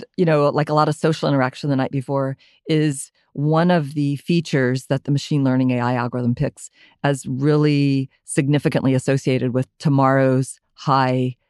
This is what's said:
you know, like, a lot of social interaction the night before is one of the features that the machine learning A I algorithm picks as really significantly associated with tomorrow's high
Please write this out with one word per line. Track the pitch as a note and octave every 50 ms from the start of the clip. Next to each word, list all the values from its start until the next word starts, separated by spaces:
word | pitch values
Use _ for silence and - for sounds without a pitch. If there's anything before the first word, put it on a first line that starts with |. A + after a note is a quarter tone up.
| - _ -
you | - F3+
know, | D#3+ D#3 D3 C#3+ C#3+
like, | - D3 D3 -
a | D3+
lot | D3+ D3+ D3+
of | D3
social | - - D#3+ D#3 - D#3+ D3+
interaction | C#3+ C3+ B2+ B2+ - - - D3
the | C#3
night | C3 C3 -
before | - C3+ B2+ - C#3 C3+ C3+ C3+ C3+ _ _ _ _ _ - -
is | D#3+ D#3 D3+ D#3 C#3 C3+ - - _ _ _ _
one | - C#3 D3 D3+ D#3 D#3+ F3 F3+
of | F3+ E3+ D3 C3+ D#3
the | D3+ C#3+ C#3+ C#3+
features | C3 - - E3+ E3+ D#3+ - - C#3 B2+ B2 B2+ C3 -
that | - C#3 B2+ -
the | -
machine | C#3+ C#3 - - D#3 C#3+
learning | C3+ C3 B2+ C3 C3 B2+
A | B2 A#2+
I | A#2+ B2 B2+
algorithm | A#2+ A#2+ A#2+ B2 B2 B2 A#2+ B2
picks | - D3 C3 - - - - _ _ - _ _ -
as | - C#3+ C#3+ C3 -
really | C#3 C3 B2+ C#3 D3+ D3+ D3+ D3+ D3+ D3 C#3+ C#3+ C#3 C3+ C3+ C3+ - _ _ _
significantly | - - D#3+ C#3 C3+ D3 C#3 - D#3+ D#3 D3+ - C3+ C3
associated | B2+ - - C3+ C#3 - D3 C3 B2 B2+ B2+ A#2
with | C3 C3 _ _ _
tomorrow's | - D#3+ C#3 C3+ C3+ C3 C3+ C3+ C3+ C3 C3 C3 C3 - - _ _ _ _
high | - - D3 C3+ C3+ C3 B2+ B2+ C3 B2+ B2+ B2+ _ _ _